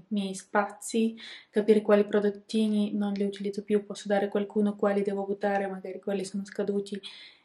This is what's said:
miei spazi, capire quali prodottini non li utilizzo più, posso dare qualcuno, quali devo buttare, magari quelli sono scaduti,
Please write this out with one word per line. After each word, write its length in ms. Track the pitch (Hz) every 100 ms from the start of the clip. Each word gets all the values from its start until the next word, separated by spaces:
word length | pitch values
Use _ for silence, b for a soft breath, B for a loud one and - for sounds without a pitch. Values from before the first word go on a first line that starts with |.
| -
miei 260 | 208 196
spazi, 840 | 190 - 208 202 - - 233 226 226 B B B
capire 320 | 214 214 214
quali 220 | 214 208 208
prodottini 880 | 208 202 202 - 220 214 208 208 208
non 180 | 202
li 100 | 196
utilizzo 400 | 202 196 202 202
più, 220 | - 208 -
posso 220 | 196 202
dare 220 | 202 202
qualcuno, 460 | 208 202 214 208 208
quali 280 | 208 202
devo 220 | 202 196 196
buttare, 420 | 202 202 196 196
magari 320 | 190 190 185
quelli 260 | - 196 185
sono 180 | 202
scaduti, 560 | 196 - 202 202 202 196 B B B B